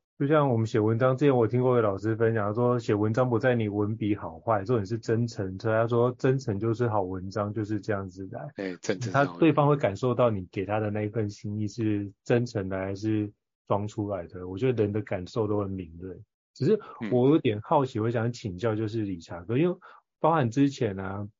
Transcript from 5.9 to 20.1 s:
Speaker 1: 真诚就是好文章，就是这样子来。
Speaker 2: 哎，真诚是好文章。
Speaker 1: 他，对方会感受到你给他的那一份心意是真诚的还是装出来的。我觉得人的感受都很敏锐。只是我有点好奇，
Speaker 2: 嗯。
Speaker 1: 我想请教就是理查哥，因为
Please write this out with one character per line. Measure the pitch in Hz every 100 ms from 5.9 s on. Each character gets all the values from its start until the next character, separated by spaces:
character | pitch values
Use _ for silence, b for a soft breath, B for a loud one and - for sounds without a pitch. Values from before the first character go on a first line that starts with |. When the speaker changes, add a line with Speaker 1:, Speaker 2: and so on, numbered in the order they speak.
| 120 123 123
Speaker 1:
真 | 135 135
诚 | 123 101
就 | 113
是 | 113 120
好 | 107
文 | 92 92 95
章， | 104 104
就 | 107
是 | 104 107
这 | 104
样 | 101 95
子 | 95 95
来。 | - - -
Speaker 2:
哎， | 95 87
真 | - 95
诚 | 117
是 | 135
好 |
文 | 143
章。 |
Speaker 1:
他， | -
对 | 160
方 | 147 143
会 | 143
感 | 117 98
受 | 127
到 | 120 120
你 | 101 87
给 | 104 92
他 | 107
的 | 104
那 | 104
一 | 107
份 | 113 104
心 | - 107 107
意 | 104
是 | 117 107 104 101 -
真 | - 120
诚 | 120 104 95
的 | 95
还 | 95
是 | 98 107 107 104 - _ _ -
装 | 104 104
出 | 110 101
来 | 95 82
的。 | 90 90
我 | 95
觉 | 131
得 | 113
人 | 104
的 | 107
感 | 104 98 90
受 | 117 104
都 | 104
很 | 98
敏 | 95 85 85
锐。 | 92 90 - _ _
只 | - 139
是 | 214 B B 107
我 | 123 131
有 | 156
点 | 127 104
好 | - 156 131
奇， | 107
Speaker 2:
嗯。 |
Speaker 1:
我 | 113
想 | 117 117
请 | 120 104 87
教 | 113
就 | 107 110
是 | 113
理 | 101 87
查 | - 85
哥， | 85 123
因 | 180
为 | 180 B B _